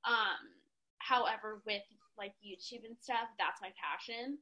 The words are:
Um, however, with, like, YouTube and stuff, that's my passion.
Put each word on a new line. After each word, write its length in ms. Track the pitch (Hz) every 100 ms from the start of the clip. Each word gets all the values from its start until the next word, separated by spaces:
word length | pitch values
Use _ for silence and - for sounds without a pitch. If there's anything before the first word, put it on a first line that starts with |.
Um, 560 | 240 233 208 175 - - _ _ _ _
however, 640 | - 254 226 220 214 214
with, 180 | 214 202 202 - _ -
like, 160 | 202 -
YouTube 400 | 208 190 - 240
and 140 | 226 233
stuff, 300 | - 233 233 -
that's 240 | 180 -
my 100 | 185 -
passion. 580 | 151 160 - 233 247 285